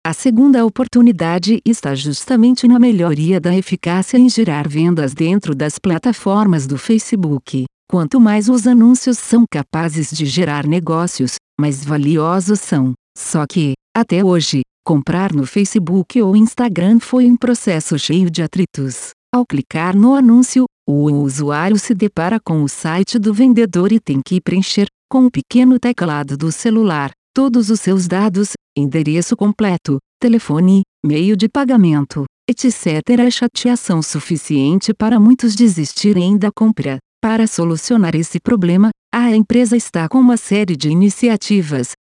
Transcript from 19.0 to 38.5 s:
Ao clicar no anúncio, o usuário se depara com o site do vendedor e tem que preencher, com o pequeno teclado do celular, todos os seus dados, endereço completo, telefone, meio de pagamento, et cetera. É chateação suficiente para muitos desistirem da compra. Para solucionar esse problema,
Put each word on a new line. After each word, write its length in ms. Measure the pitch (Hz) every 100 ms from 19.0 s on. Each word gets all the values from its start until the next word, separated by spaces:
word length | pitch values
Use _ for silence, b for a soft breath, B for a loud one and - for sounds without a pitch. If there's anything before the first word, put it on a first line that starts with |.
| - _ -
Ao 100 | 247
clicar 520 | 247 139 - 160 175 196
no 180 | 233
anúncio, 500 | 277 247 233 247 254 254 _ -
o 240 | 143 147
usuário 680 | 143 143 135 147 147 180 214
se 160 | -
depara 440 | 196 208 - 170 220
com 240 | - 160
o 60 | 143
site 500 | - 160 170 196 240
do 140 | 214
vendedor 580 | 208 262 233 220 175 196
e 80 | 220
tem 220 | - 135
que 160 | - 185
preencher, 460 | - 180 190 - 202 _ _
com 160 | 262 247
o 40 |
pequeno 480 | - - 247 254 247
teclado 580 | 240 240 175 147 139 139
do 160 | 160
celular, 580 | 151 233 220 214 151 139 - _
todos 380 | - 269 240 208
os 100 | 220
seus 260 | - 190 180
dados, 460 | 180 214 185 208 - _ -
endereço 600 | 143 160 147 160 - 233
completo, 600 | 208 - 208 175 - 139 _ -
telefone, 600 | 247 226 - 151 185 196 196 _
meio 320 | 147 151 185 208
de 120 | 226
pagamento, 760 | 285 262 247 175 147 139 151 135 _ -
et 220 | 240 254
cetera. 520 | - 180 156 - 247
É 80 | 240
chateação 720 | - 240 - 240 247 - 170
suficiente 920 | 151 147 - 160 - 147 139 185 -
para 280 | - 214 240
muitos 340 | 214 254 240
desistirem 840 | 208 233 165 147 - 208 190 175 208
da 140 | 208
compra. 480 | - 226 - 139 135 _ -
Para 260 | 220 226 220
solucionar 720 | - 170 160 - 233 170 160
esse 240 | 165 170
problema, 500 | -